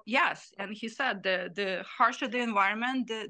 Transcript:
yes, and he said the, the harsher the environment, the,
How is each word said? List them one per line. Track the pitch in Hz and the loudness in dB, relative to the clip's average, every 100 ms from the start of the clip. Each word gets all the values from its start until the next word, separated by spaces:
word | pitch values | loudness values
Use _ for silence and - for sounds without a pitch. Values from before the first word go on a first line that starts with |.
| 214 | 0
yes, | 254 339 - - - | 2 2 0 -10 -10
and | 196 | -10
he | 214 226 | -8 -8
said | 226 262 202 | -2 -2 0
the, | 190 185 180 | 0 0 -2
the | 175 196 180 - | -4 -2 -2 -4
harsher | - 233 254 262 | 2 4 4 -2
the | 247 | -2
environment, | 240 202 196 214 240 262 240 | 0 4 4 2 0 -2 -2
the, | 220 208 | -6 -6